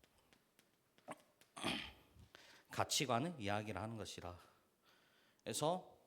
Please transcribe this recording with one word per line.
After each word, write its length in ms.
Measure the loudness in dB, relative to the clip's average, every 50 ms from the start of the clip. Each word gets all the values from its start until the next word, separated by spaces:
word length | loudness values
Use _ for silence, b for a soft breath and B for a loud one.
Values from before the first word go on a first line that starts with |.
| -20 _ _ _ _ _ -20 _ _ _ _ _ -20 _ _ _ _ _ _ -20 -12 -12 -12 -12 -14 _ _ _ -20 _ -10
<clears throat> 1120 | -4 -2 0 0 0 -4 -8 -12 -16 -20 -20 -20 -20 -20 -20 -20 -20 -20 -20 -20 -20 -14 -6
가치관을 680 | 0 0 2 4 4 2 4 6 6 4 4 2 -2 -2
이야기를 420 | 0 0 2 0 0 -2 -2 -2
하는 140 | -2 -4 -4
것이라. 420 | -4 -6 -6 -8 -8 -8 -8 -8 -10 -14 -20 -20 _ _ _ _ _ b b b b b b b b b b b b b
그래서, 460 | -4 0 2 4 4 4 2 -2 -10 -20 -20 b